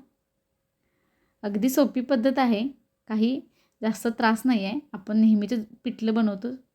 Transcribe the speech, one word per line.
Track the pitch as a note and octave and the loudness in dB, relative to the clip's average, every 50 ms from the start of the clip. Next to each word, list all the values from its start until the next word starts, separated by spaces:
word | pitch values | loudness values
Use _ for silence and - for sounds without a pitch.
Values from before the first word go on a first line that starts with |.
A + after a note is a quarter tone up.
| - _ _ _ _ _ _ _ _ _ _ _ _ _ _ _ _ _ _ _ _ _ _ _ _ _ _ _ - | -10 _ _ _ _ _ _ _ _ _ _ _ _ _ _ _ _ _ _ _ _ _ _ _ _ _ _ _ -8
अगदी | G#3 G3+ G#3 G3 C4 | -6 -4 0 0 0
सोपी | C4 D4+ C#4+ - - B3+ B3 | 2 2 2 2 0 -4 -2
पद्धत | - C#4+ B3+ A3 C4+ C4 C#4 | 0 0 0 2 0 2 2
आहे, | C4 A#3+ A3+ G3+ A3+ C#4 - _ _ _ _ _ _ - | 2 2 2 0 -2 -6 -8 _ _ _ _ _ _ -6
काही | A3 G#3+ A3 A#3 C4 C#4+ - _ _ _ _ _ _ - | -2 0 0 0 0 -4 -8 _ _ _ _ _ _ -6
जास्त | - A3 G#3+ - - A#3 | -4 -4 -4 -2 -4 -4
त्रास | A#3 - B3+ A3 A3+ A3 - | -2 0 2 2 2 2 2
नाही | B3+ B3+ A3 G3 | 0 0 0 0
आहे. | F#3+ G#3+ D4 - _ - | -4 -6 -8 -10 _ -16
आपण | G#3 - - G#3+ A3 | -14 -8 -2 2 4
नेहमीचं | A3 A3 A3 G#3 G#3 G3 B3+ A3+ G#3+ - - - - | 6 6 6 4 2 0 -4 -4 -6 -8 -12 -10 -8
पिठलं | B3 - - A3 A3 A3 | -8 -8 -4 -2 0 0
बनवतो, | A3+ A3+ G#3+ G3+ F#3+ F#3+ A#3+ B3+ B3+ _ _ | 2 0 0 -2 -4 -8 -10 -10 -12 _ _